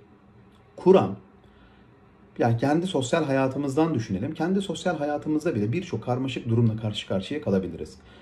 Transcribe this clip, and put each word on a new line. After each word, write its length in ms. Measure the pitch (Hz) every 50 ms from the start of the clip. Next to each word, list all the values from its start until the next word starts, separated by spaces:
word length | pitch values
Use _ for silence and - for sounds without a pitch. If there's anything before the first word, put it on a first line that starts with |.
| - - - - _ - - - - - - - - _ -
kuram, 400 | - - 175 190 170 120 95 98 - - - - - - - - - - - - - - - - - - - - - - - - -
yani 180 | 131 117 117
kendi 300 | 117 143 139 147 170 175
sosyal 380 | 185 - 139 120 - 165 165 156
hayatımızdan 680 | 139 135 135 135 127 127 139 143 139 131 156 160 165 147
düşünelim. 400 | 117 - - 98 92 113 151 156
Kendi 280 | - 160 180 190 202
sosyal 340 | 196 - 165 - - 185 170
hayatımızda 580 | 151 147 147 147 147 - 156 151 151 156 175 147
bile 180 | 107 104 110
birçok 320 | 120 180 190 - - 98 -
karmaşık 440 | 123 123 123 135 135 - - - 117
durumla 280 | 113 117 117 110 110
karşı 320 | 110 113 104 101 - - -
karşıya 320 | 107 95 - - 139 151
kalabiliriz. 560 | - 104 98 95 90 85 80 - 78 - - - - - - -